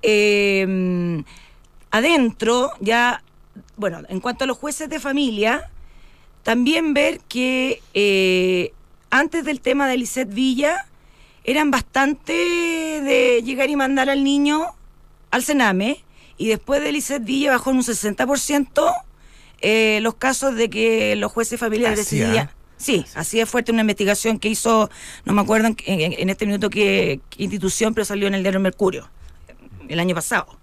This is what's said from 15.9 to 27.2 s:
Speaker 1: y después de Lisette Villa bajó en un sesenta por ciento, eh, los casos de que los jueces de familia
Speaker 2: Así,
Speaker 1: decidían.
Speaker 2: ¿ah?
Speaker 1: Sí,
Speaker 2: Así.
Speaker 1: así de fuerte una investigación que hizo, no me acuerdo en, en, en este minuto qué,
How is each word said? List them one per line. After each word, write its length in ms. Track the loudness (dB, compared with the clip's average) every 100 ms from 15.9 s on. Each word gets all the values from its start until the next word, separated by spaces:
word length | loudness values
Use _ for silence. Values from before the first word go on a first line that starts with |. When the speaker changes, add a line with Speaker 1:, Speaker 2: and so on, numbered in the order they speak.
| -4 -10 -20 -20 -6
Speaker 1:
y 120 | -2
después 340 | -2 0 -2
de 100 | 0
Lisette 320 | -4 -4 -6
Villa 280 | -2 -2 2
bajó 180 | 0 2
en 60 | 0
un 40 |
sesenta 440 | 0 -2 -4 -2 -2
por 120 | 0
ciento, 540 | 0 -2 0 2 2 0 -6 -20 -20 -20 -20 -6
eh, 380 | 0 2 2 2
los 120 | 0
casos 400 | -2 -2 0 -2
de 140 | 0 -2
que 480 | 0 2 2 0 0
los 160 | -2
jueces 200 | -2 -4
de 60 | -2
familia 300 | -2 0 0
Speaker 2:
Así, 80 | 0
Speaker 1:
decidían. 520 | 0 0 2 0 -2
Speaker 2:
¿ah? 60 | -10 -20 -12
Speaker 1:
Sí, 260 | -2 -2 -2
Speaker 2:
Así. 120 | -8
Speaker 1:
así 200 | -4 -2
de 80 | 0
fuerte 260 | 0 0
una 80 | 2
investigación 580 | 2 0 0 0 0 -2
que 100 | -2
hizo, 400 | -2 2 2 2 -2 -18 -16
no 80 | -2
me 80 | 0
acuerdo 260 | 2 2 2
en, 100 | 0
en, 280 | -4 -2 0 -2
en 140 | -4
este 160 | -2 -2
minuto 240 | -2 -2
qué, 500 | 2 2 2 0 -2